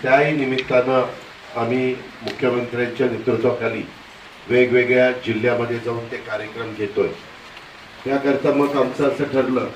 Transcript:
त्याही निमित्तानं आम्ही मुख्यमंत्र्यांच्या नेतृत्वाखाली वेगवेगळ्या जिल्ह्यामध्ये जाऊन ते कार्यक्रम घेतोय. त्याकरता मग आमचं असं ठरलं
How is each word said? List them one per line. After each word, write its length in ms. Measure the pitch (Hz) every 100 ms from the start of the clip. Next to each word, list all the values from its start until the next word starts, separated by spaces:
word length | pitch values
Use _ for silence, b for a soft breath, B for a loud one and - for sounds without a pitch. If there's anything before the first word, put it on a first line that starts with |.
त्याही 340 | - 135 147 151
निमित्तानं 720 | 131 131 - 127 127 131 123 - - - - 120
आम्ही 400 | 117 127 127 123 - -
मुख्यमंत्र्यांच्या 840 | 113 - 127 120 120 117 120 117 127
नेतृत्वाखाली 760 | 110 - 113 123 - 113 - - - - - - - -
वेगवेगळ्या 640 | 123 123 123 123 127 127
जिल्ह्यामध्ये 680 | 123 117 107 123 120 117 117
जाऊन 320 | 117 117 117
ते 60 | 120
कार्यक्रम 560 | - 107 107 113 113 107
घेतोय. 300 | 101 107 87 - - - - - - - - - 131
त्याकरता 480 | 139 139 135 151
मग 240 | 139 143 143
आमचं 320 | 127 - 139
असं 140 | 123
ठरलं 420 | 143 131 127 127 101